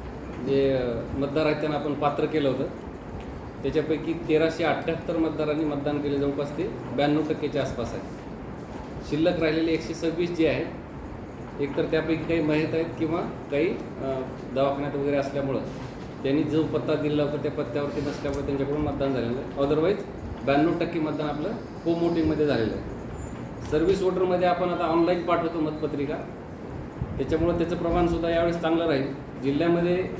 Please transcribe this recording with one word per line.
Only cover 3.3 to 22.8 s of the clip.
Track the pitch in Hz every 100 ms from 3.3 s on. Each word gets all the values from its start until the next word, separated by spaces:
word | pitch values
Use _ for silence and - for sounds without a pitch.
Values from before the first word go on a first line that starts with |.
| - - -
त्याच्यापैकी | 139 151 147 151 165
तेराशे | 151 143 156 160 -
अठ्ठ्याहत्तर | 160 135 - 160 - 165
मतदारांनी | 160 147 147 147
मतदान | 151 139 143 147
केले, | 143 143
जवळपास | 143 139 139 -
ते | 202 - 123 123
ब्याण्णव | 147 151 151
टक्केच्या | 143 143 143
आसपास | 123 - 113
आहे. | 101 92 - - - - - - - - - -
शिल्लक | 151 170 170
राहिलेले | 156 160 165
एकशे | 160 -
सव्वीस | 160 165 160 175 160
जे | 156
आहेत, | 127 170 - - - - - - - - -
एकतर | 139 170
त्यापैकी | 156 160 156 156
काही | - 165
मयत | 151 151 160
आहेत | 160 165 -
किंवा | 156 170
काही, | 208 - - 143 180 -
अ, | - - 135 131 127 - -
दवाखान्यात | 131 139 139 143 143
वगैरे | 139 143
असल्यामुळं | 135 143 135 117 - - - - - -
त्यांनी | 135 147
जो | 147 156
पत्ता | 151 151 135
दिला | 147 147 151
होता | 143 147
त्या | 147
पत्त्यावरती | 131 123 143 143 151
नसल्यामुळे | 143 139 147 139 139
त्यांच्याकडून | 139 135 151
मतदान | 147 131 139
झालेलं | 127 117 127
आहे. | - -
Otherwise | 143 151 165 220 - - - -
ब्याण्णव | 131 147 165 151
टक्के | 170 170
मतदान | 156 143 147
आपलं | 143 180 233 - -
होम | 165 165
वोटिंगमध्ये | 170 170 156 151 147
झालेलं | 120 107
आहे. | -